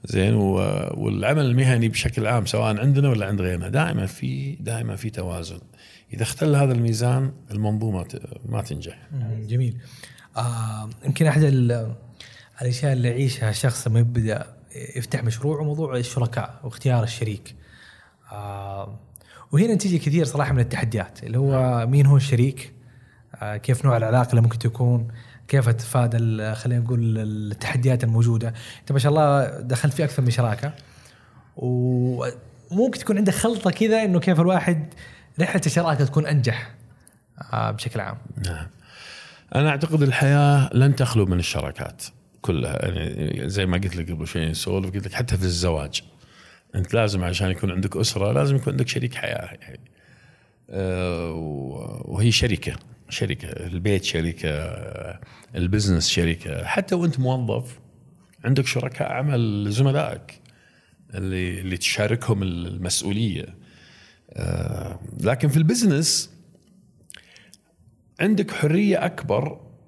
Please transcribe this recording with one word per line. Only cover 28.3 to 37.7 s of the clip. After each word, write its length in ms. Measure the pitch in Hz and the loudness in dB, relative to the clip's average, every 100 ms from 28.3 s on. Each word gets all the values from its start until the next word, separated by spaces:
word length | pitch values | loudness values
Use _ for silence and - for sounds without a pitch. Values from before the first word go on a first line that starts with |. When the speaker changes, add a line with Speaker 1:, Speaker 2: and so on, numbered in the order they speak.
| 113 117 113 - - | 2 -2 -8 -14 -20
Speaker 2:
أنت 120 | - | -2
ما 60 | 139 | 2
شاء 120 | 147 | 4
الله 480 | 151 151 143 123 - | 4 4 4 2 -4
دخلت 320 | 123 127 151 | -4 0 0
في 120 | 139 | 0
أكثر 180 | 143 - | -2 2
من 80 | 123 | 2
شراكة، 420 | 113 120 104 147 - - - - - - - _ - | 2 0 0 -6 -8 -20 -20 -20 -20 -20 -20 _ -6
وممكن 1400 | 123 123 123 127 127 123 123 - - - - 180 247 - | -2 0 0 2 0 -2 -6 -8 -20 -20 -6 0 0 0
تكون 200 | - 202 | -2 2
عندك 160 | 202 | 2
خلطة 360 | - 220 226 185 | 2 0 0 -2
كذا 340 | - 220 220 | 2 2 4
إنه 160 | 214 180 | 4 2
كيف 200 | 190 165 | 4 4
الواحد 540 | 170 180 - 165 156 - - - - - | 4 4 2 0 -2 -12 -20 -20 -16 -2
رحلة 220 | 175 185 147 | 0 2 2
الشراكة 380 | 170 170 143 | 2 2 2
تكون 220 | 139 156 147 | 2 2 2
أنجح، 480 | 147 117 110 - - - - _ _ _ - - | 2 2 -2 -6 -16 -20 -20 _ _ _ -20 -6
آه، 180 | 113 110 | -2 -2